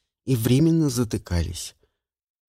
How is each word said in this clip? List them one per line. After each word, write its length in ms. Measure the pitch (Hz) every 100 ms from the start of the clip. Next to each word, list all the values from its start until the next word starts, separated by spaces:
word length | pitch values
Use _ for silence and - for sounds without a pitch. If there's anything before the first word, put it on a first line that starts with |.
| _ _ -
и 120 | 123
временно 520 | 117 127 165 165 147
затыкались. 840 | 120 113 101 - 87 82 85 - - _ _ _ _ _ _